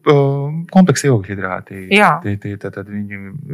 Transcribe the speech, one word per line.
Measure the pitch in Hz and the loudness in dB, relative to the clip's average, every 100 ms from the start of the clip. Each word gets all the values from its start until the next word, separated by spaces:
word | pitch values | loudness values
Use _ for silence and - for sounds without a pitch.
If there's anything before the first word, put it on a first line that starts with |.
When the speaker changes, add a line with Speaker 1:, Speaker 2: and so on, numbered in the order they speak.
Speaker 1:
ā, | 151 143 139 139 139 160 170 | 2 4 4 0 -4 -8 0
kompleksī | 190 185 127 139 | 4 4 4 2
ogļhidrāti. | 117 95 98 92 92 - 98 92 | 0 0 -6 -6 -8 -10 -14 0
Speaker 2:
Jā. | 202 196 151 | 4 4 2
Speaker 1:
Tie, | 104 101 | -2 -6
tie, | 104 101 | -8 -10
tad, | 101 98 | -10 -12
tad | 95 | -10
viņi | 104 101 101 98 98 - | -10 -10 -12 -14 -14 -12